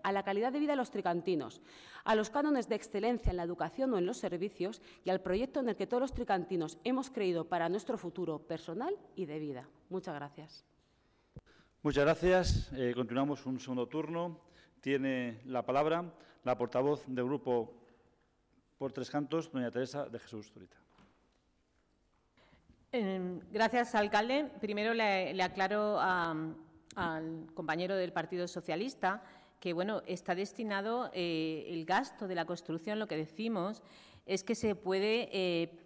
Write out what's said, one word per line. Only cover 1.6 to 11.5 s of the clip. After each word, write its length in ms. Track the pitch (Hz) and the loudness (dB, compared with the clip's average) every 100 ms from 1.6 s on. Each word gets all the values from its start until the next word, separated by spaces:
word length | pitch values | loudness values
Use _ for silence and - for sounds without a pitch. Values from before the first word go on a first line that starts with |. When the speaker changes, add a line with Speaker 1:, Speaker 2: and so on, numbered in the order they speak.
| - - - - - | -20 -20 -20 -6 2
Speaker 1:
a 100 | 220 | 4
los 140 | 214 | 4
cánones 400 | 277 294 277 - | 2 4 4 2
de 60 | 214 | -2
excelencia 560 | - 202 220 240 - | -2 0 2 2 2
en 60 | 180 | 0
la 60 | |
educación 480 | 170 175 165 - 262 | -2 -2 -2 0 2
o 40 | 214 | 4
en 80 | 175 | 2
los 120 | 254 | 0
servicios 640 | 202 175 202 - 185 220 - - | -2 -2 -4 -2 -4 -4 -16 -8
y 60 | - | 0
al 100 | 185 | 0
proyecto 400 | 185 190 262 302 | 2 0 0 0
en 100 | 240 | 0
el 60 | 196 | 0
que 120 | 185 | 0
todos 140 | 240 | 2
los 120 | 262 | 0
tricantinos 640 | - 240 196 170 180 160 - | -2 0 0 0 0 -2 -2
hemos 260 | 233 254 262 | -2 0 0
creído 400 | - 196 170 160 | 0 2 2 0
para 200 | 175 165 | 0 2
nuestro 280 | 196 214 233 | 0 -2 -4
futuro 420 | 175 175 170 151 | -4 -4 -4 -4
personal 560 | 156 160 - 165 294 403 - - | -4 -8 -6 -4 -4 -4 -8 -8
y 100 | 165 | -6
de 140 | 156 | -4
vida. 280 | 151 127 120 - - | -6 -8 -10 -18 -8
Muchas 260 | 185 185 147 | -8 -6 -6
gracias. 480 | 143 143 156 - _ _ _ _ _ _ _ - - | -8 -12 -18 -20 _ _ _ _ _ _ _ -20 -20